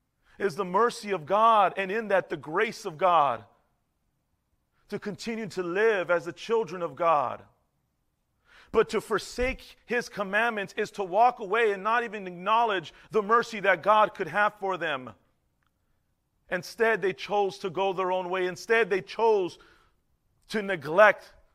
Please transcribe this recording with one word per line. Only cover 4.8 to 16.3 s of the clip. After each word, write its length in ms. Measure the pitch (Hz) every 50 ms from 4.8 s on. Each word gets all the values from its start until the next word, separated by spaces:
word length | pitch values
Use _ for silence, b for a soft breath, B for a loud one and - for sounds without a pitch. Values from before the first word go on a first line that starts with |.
| _ _
to 100 | - -
continue 480 | - 208 185 - - 226 226 220 226 170
to 160 | - 185 180
live 480 | 170 175 196 220 226 214 190 170 156
as 140 | 175 170 165
the 80 | 170 -
children 480 | - - - 226 226 226 143 175 185
of 160 | 170 160 139 127
God. 440 | 170 165 160 147 131 113 107 101 101 _ _ _ _ _ _ _ _ _ _ _ _ _ _ _ _ _ _ b b b b b b b
But 180 | - 220 214 220
to 120 | 220 202
forsake 760 | - - 220 185 - - - - 247 262 254 - - - - _ _ -
his 220 | 233 247 220 -
commandments 680 | - 185 202 190 196 214 233 240 220 208 196 - - -
is 140 | 214 -
to 120 | - - 202
walk 360 | 175 175 208 240 247 240 240
away 320 | 233 175 208 233 233 214
and 120 | 202 190 190
not 200 | 220 226 240 233
even 240 | 220 196 214 190 185
acknowledge 680 | 175 175 180 202 220 233 240 220 202 180 156 - B B B B
the 140 | 156 214 202
mercy 360 | 196 226 240 233 - 233 208
that 200 | 180 196 185 160
God 320 | - 190 214 214 214 - -
could 140 | - 185 151
have 260 | 156 208 208 208 - -
for 180 | 196 190 185 165
them. 340 | 165 160 147 131 127 117 104 _ _ _ _ _ _ _ _ _ _ _ _ _ _ _ _ _ _ _ _ _ _ _